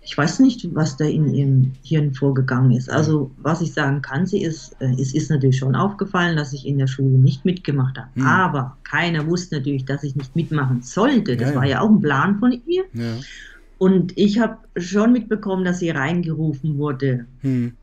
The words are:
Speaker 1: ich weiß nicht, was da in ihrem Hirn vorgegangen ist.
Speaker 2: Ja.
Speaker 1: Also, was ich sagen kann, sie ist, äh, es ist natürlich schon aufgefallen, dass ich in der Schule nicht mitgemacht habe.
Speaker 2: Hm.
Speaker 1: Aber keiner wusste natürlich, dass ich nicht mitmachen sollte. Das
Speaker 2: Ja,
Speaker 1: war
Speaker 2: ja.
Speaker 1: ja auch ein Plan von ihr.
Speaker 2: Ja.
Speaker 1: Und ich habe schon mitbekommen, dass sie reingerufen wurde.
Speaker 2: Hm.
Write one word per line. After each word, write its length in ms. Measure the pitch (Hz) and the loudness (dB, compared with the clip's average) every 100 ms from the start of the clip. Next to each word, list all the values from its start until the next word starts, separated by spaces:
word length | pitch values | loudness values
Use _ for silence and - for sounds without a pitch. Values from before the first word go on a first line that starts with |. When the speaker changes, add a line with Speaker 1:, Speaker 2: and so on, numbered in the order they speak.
Speaker 1:
ich 120 | - - | -8 -2
weiß 240 | 151 - | -2 4
nicht, 340 | 262 - 170 156 | 4 4 -6 -2
was 220 | 156 - | -2 0
da 80 | 151 | -2
in 280 | 156 147 | 2 2
ihrem 380 | 127 139 131 131 - | 2 4 4 2 -2
Hirn 320 | - 160 147 | -2 0 0
vorgegangen 560 | 131 143 135 131 127 131 | 0 0 2 0 4 4
ist. 180 | 113 - | 4 0
Speaker 2:
Ja. 40 | |
Speaker 1:
Also, 380 | - 156 156 135 - | 0 2 2 -2 -4
was 240 | 139 175 | -2 0
ich 120 | 160 | -2
sagen 300 | 156 143 143 | -2 0 -2
kann, 240 | 139 135 180 | -2 -2 0
sie 160 | 196 | 0
ist, 320 | 165 160 - - | -2 -6 -14 -6
äh, 120 | 135 123 | -2 0
es 140 | 135 156 | -2 -2
ist 160 | - | 0
natürlich 260 | 151 135 131 | 2 2 2
schon 180 | 135 127 | 0 0
aufgefallen, 640 | 196 202 196 180 175 156 | 0 -2 -4 0 0 0
dass 160 | 143 | -4
ich 140 | 139 135 | -8 -4
in 100 | 143 | -2
der 80 | 135 | -2
Schule 320 | 131 135 131 | 0 2 6
nicht 260 | 135 - 185 | 4 4 -2
mitgemacht 520 | 185 - 143 131 131 | -2 -2 0 -2 -4
habe. 120 | 117 | -10
Speaker 2:
Hm. 140 | 127 139 | -2 2
Speaker 1:
Aber 500 | 175 180 143 127 - | 2 2 -2 -6 -10
keiner 420 | - 147 170 165 151 | -6 -4 -2 -2 -2
wusste 300 | 175 180 151 | -4 -4 -4
natürlich, 280 | 135 139 131 | -2 -4 -4
dass 180 | 143 | -6
ich 120 | 147 139 | -4 -6
nicht 200 | 135 170 | -4 -4
mitmachen 480 | 165 151 135 120 | -2 -2 0 -2
sollte. 520 | - - 240 262 - 120 | -2 0 2 2 0 -2
Das 140 | 123 | 0
Speaker 2:
Ja, 60 | 147 | 0
Speaker 1:
war 80 | 139 | 0
Speaker 2:
ja. 40 | |
Speaker 1:
ja 100 | 131 | 2
auch 80 | 214 | 4
ein 120 | 208 | 4
Plan 360 | 147 139 165 202 | 4 2 0 2
von 140 | 247 247 - | 0 0 -2
ihr. 160 | 359 381 | -4 -4
Speaker 2:
Ja. 220 | 117 117 113 135 - - - - - | -6 -6 -8 -12 -18 -20 -20 -20 0
Speaker 1:
Und 360 | 190 190 165 - | 2 2 0 0
ich 220 | 208 202 | 2 2
habe 220 | 220 - - - | 0 -2 -12 -10
schon 340 | 175 196 226 | -4 0 4
mitbekommen, 540 | 247 208 214 202 190 180 | 2 0 -6 -2 -2 -2
dass 140 | 180 | -2
sie 100 | 170 | -2
reingerufen 880 | 156 135 175 160 151 160 135 160 143 | -2 -2 -2 -4 -2 -4 -4 -4 -4
wurde. 480 | 147 131 139 123 117 - | -4 -2 -2 -2 -6 -8
Speaker 2:
Hm. 320 | 135 127 120 117 | -4 -2 -4 -8